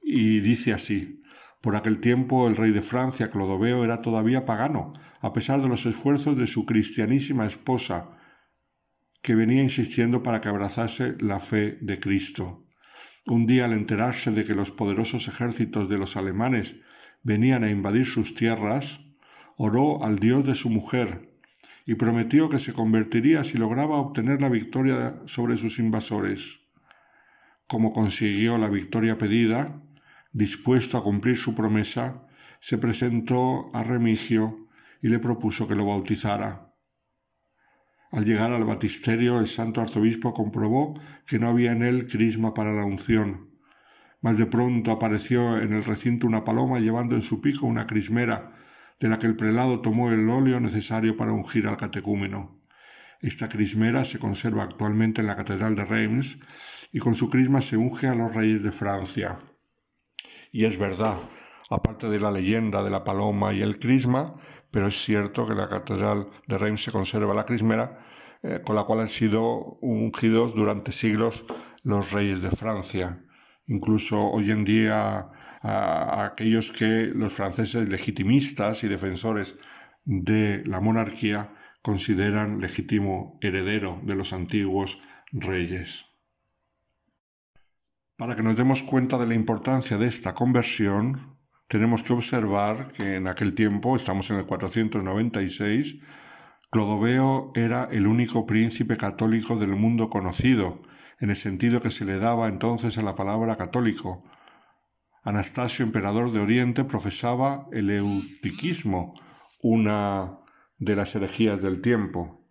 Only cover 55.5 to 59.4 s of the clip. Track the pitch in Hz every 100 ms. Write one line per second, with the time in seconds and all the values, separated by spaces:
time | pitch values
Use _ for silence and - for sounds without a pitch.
55.5 | 98 110 104 98 110 107 117 139 - -
56.5 | - - - - - 120 113 117 131 131
57.5 | 139 - 110 120 - 135 120 117 113 110
58.5 | 107 104 101 101 98 95 - 92 90